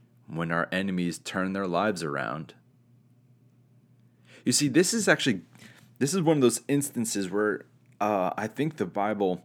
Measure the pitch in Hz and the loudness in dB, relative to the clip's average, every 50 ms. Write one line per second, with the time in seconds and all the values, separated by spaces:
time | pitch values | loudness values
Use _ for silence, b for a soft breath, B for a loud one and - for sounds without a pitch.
0 | _ _ _ _ - - - 80 85 82 85 85 82 - - 92 98 98 92 90 | _ _ _ _ -16 -10 -6 -4 -2 0 0 -2 -2 -2 -2 -2 -2 -2 -2 0
1 | 87 87 80 - - - - 98 92 95 95 98 98 92 87 85 98 110 104 85 | -2 -2 -4 -6 -8 -6 -4 -4 -2 -2 -2 -4 -4 -2 0 0 0 0 0 -2
2 | 82 76 71 69 64 55 65 80 80 - - - _ _ _ _ _ _ _ - | -4 -4 -4 -4 -4 -4 -6 -8 -10 -14 -18 -20 _ _ _ _ _ _ _ -20
3 | _ _ _ _ _ _ - _ _ _ _ _ _ _ _ _ _ _ _ _ | _ _ _ _ _ _ -20 _ _ _ _ _ _ _ _ _ _ _ _ _
4 | _ _ _ B B B B B B 127 123 - 147 143 117 160 185 180 226 233 | _ _ _ B B B B B B 0 2 2 2 4 4 4 4 4 2 0
5 | 190 190 160 - - 139 107 87 - - - B B B B B B B B - | 4 4 4 4 4 0 0 0 -4 -14 -20 B B B B B B B B -4
6 | 123 - 175 196 160 160 160 147 127 120 110 - - - 143 143 139 - - 120 | -2 0 0 2 4 4 4 6 6 4 4 2 -2 0 0 0 0 -2 -4 -4
7 | 113 113 - 104 98 90 90 104 107 107 98 - - - _ _ _ _ - - | -4 -2 -2 -4 -4 -2 -2 0 0 0 -2 -4 -8 -14 _ _ _ _ -6 -2
8 | 104 104 107 98 90 90 - - 104 110 - - 143 160 151 - 104 87 - 104 | 0 0 2 2 0 0 -2 -4 -6 -6 -4 -2 -4 -4 -2 -4 -4 -4 -2 -2
9 | 98 104 107 101 101 92 90 87 - | -2 -2 0 0 0 0 0 -2 -6